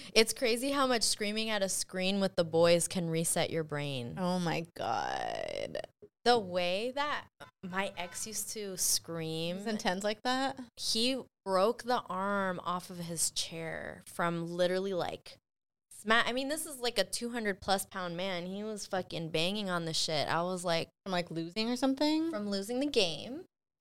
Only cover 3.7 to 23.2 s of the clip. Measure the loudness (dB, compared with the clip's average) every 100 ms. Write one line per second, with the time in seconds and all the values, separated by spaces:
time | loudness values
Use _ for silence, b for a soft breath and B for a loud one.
3.7 | -4 -4 -4 -6 -2 0 2 2 0 -4
4.7 | -6 -2 0 0 -2 -2 -4 -4 -4 -6
5.7 | -6 -8 _ -20 _ 4 4 2 -2 0
6.7 | 0 -2 -2 -2 -4 -8 _ -20 _ -6
7.7 | -4 -4 -6 -10 -8 -8 -6 -6 -6 -8
8.7 | -2 2 2 0 -6 -4 -2 -2 -4 -4
9.7 | -2 0 0 -2 -2 0 0 0 -4 -12
10.7 | -6 -2 2 2 0 -4 _ 0 4 4
11.7 | 2 0 0 0 -2 0 0 0 -2 -2
12.7 | -4 -4 -10 -6 -2 0 0 -4 -6 -8
13.7 | -8 -8 -12 -12 -2 0 0 -2 2 2
14.7 | 2 0 -2 -2 -4 -12 -20 _ _ _
15.7 | _ _ -12 2 4 4 0 -2 -4 -6
16.7 | -4 -2 0 0 -2 -4 -2 -2 -2 0
17.7 | 0 0 -6 -4 -4 -2 -2 -4 -6 -6
18.7 | -8 -4 -4 -4 -6 -2 2 2 2 0
19.7 | 0 0 0 0 2 2 2 2 -2 0
20.7 | 0 -2 _ -4 -2 -2 -4 -4 -2 -2
21.7 | 2 2 4 4 4 2 -2 -2 -2 -2
22.7 | -2 0 2 2 0